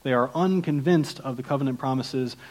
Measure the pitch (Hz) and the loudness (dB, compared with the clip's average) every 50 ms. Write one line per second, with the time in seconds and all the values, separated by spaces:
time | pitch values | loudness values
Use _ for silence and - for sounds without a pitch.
0 | - 135 127 120 123 127 - 165 185 190 190 185 170 165 147 143 131 170 175 156 | -2 0 2 2 2 2 0 0 2 2 2 2 0 0 0 0 4 4 4 4
1 | 143 - - - - 135 120 127 131 - 147 135 139 131 127 - - 131 131 131 | 4 0 -4 -8 -8 -8 -6 -6 -4 -2 -2 0 0 -2 -2 -2 -2 -2 -2 -2
2 | 123 - - 131 127 120 - - - - | -2 -2 -4 -4 -4 -4 -8 -12 -18 -20